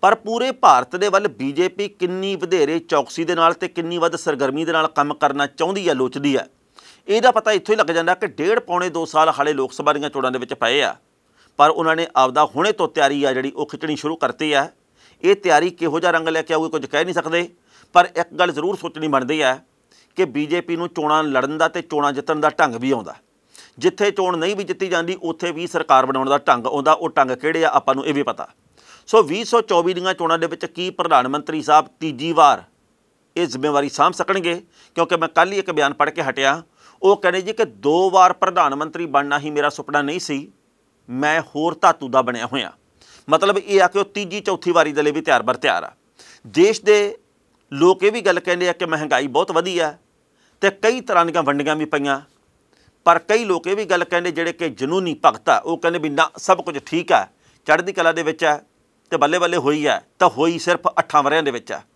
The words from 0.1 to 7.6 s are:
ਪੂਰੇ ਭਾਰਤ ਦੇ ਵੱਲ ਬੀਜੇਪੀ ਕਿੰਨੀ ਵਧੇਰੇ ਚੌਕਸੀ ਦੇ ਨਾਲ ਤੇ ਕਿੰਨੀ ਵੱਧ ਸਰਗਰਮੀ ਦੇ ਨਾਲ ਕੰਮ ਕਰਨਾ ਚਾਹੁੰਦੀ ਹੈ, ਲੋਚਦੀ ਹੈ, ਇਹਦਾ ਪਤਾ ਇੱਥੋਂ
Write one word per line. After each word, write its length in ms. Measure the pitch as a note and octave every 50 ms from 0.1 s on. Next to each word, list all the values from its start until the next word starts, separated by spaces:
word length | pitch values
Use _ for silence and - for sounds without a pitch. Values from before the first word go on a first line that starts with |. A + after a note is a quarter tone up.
| E4
ਪੂਰੇ 360 | E4 - G#3 A3+ A#3 B3 C4 B3+
ਭਾਰਤ 420 | - - G3+ D3 B2 B2 - -
ਦੇ 120 | F3+ F#3+ G#3
ਵੱਲ 200 | F#3 G3 G#3 G3+
ਬੀਜੇਪੀ 580 | C3 G#2 B2+ C3+ C#3+ C#3+ F3+ F#3 F#3 F#3 G3+ G3
ਕਿੰਨੀ 460 | G3+ _ F#3 F3 F3+ F#3 F#3+ G3 G3
ਵਧੇਰੇ 420 | F#3 F#3 E3+ F3 F3+ D3+ C#3 D#3+ E3+
ਚੌਕਸੀ 420 | E3 - E3 D3 C#3 - - - E3+
ਦੇ 120 | D#3+ F3
ਨਾਲ 180 | E3 E3 E3 E3+
ਤੇ 140 | E3+ - F3
ਕਿੰਨੀ 300 | - E3+ E3+ E3 F3 F3
ਵੱਧ 180 | D#3+ E3+ E3
ਸਰਗਰਮੀ 500 | E3+ - E3 D3 B2+ C#3 C3 C3 D3 E3
ਦੇ 60 | D#3+
ਨਾਲ 160 | E3 D#3+ D#3+ D#3+
ਕੰਮ 260 | - - D3 D3 D3
ਕਰਨਾ 320 | D3 - C#3+ C#3 C#3 C#3+ C#3
ਚਾਹੁੰਦੀ 400 | _ - D#3+ E3+ G3 G3+ F#3+ E3+
ਹੈ, 40 | D3+
ਲੋਚਦੀ 420 | B2+ C3 B2 - C#3 C#3+ C#3+ C3+ B2+
ਹੈ, 100 | - - _ _ _ _ _ - _ - - _ _ -
ਇਹਦਾ 240 | G3 A3+ A#3 B3+
ਪਤਾ 200 | A#3+ A3 G#3+ A3
ਇੱਥੋਂ 220 | G#3+ F#3+